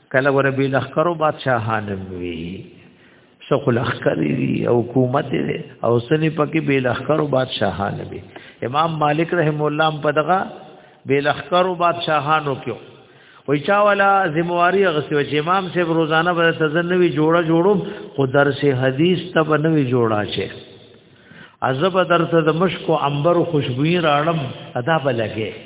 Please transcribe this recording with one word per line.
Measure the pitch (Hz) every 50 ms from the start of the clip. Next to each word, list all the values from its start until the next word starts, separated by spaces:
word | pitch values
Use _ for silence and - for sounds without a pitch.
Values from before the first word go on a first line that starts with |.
| _ -
کله | - 131 135 143
ور | 135 139 135 135
به | 131 135 139
لخرو | 135 135 131 123 131 - 160 160 175 175
بادشاهان | 156 156 151 143 - - 135 123 117 107 110 110 107 104 104 98 95 95 92
وي. | 92 87 87 87 82 80 82 87 - - - - - - - - - _ - - _ _ _ _ _ _
څو | - - 147 123 120 127
لخر | 117 - - - - - - 139 -
دي | 156 156 147 139 135 135 135 - 110 110
او | 110 120
حکومت | 120 113 117 - 131 127 123 131 147 151 127
دي | 135 147 139 147 156 160 - - - -
او | - 113 120 120
سني | 117 - 156 156 160 156
پکې | 156 160 147 139 151 160
به | 147 143 139 135
لخرو | 127 123 117 - 123 - 151 156 151
بادشاهان | 143 135 131 131 - - - 110 98 - 87 98 104 - - - -
وي. | - - - - - - - - - _ -
امام | 117 135 151 165 165 160 151
مالک | 151 147 151 160 170 165 180
رحم | 175 151 156 151 151
الله | 151 151 147 151 160 156
هم | 151 147
په | 147 151
دغه | 139 156 147 156 180 190 226 - - - - - - - - - - _ -
به | 120 139 143
لخرو | 143 147 131 - - - 180 180 185 185 180
بادشاهانو | 165 175 170 165 170 165 160 156 147 139 151 156 156 147 143 131
کې | - - 117 104 - - - - - - - - - - - - - _
وای | - 147 147
چا | 147 202 202 208
والا | 208 208 202 196 196 196 196 196 190
ذمہواری | 165 143 165 170 170 175 175 175 180 185 202 196
غسی | 180 156 151 - - 156
و | 143 139
چې | - 143
امام | 151 151 170 185 196 185
صاحب | 170 139 175 175 165
روزانه | 165 165 165 147 160 160 165 180 175
به | 170 165 165
تزن | 165 165 156 151 147 170 175
نوی | 175 180 180 175 170
جوړه | 139 147 156 160 165 175 165
جوړم، | 160 165 165 170 202 208 175 - - - - - - -
خو | - 139
درس | 127 120 143 143 143 131 - 143 143 131 127
حدیث | 131 131 131 135 165 185 180 170 170 - -
ته | 160 160
به | 151 151
نوی | 147 151 160 160 151 135 120
جوړه | 127 123 117 110 110 104 101 - -
شي. | 104 95 - - - - - - - - - - - _ _ - - _ - - - - - - _
عذاب | 113 123 131 131 170 190 175 190 175 165
درته | 170 170 165 170 170 165
د | 151 156 151
مشک | 165 190 175 - - - 160
او | 160
عنبر | 143 139 143 143 143 143 175 175
او | 170 160
خوشبوئی | - 156 147 135 139 120 127 147 160 180 180
راړم، | 160 151 143 143 151 170 165 160 135 123 - - - - -
ادا | 123 120 160 160
به | 156 135 139
لګي. | 120 113 110 104 101 110 107 92 - - -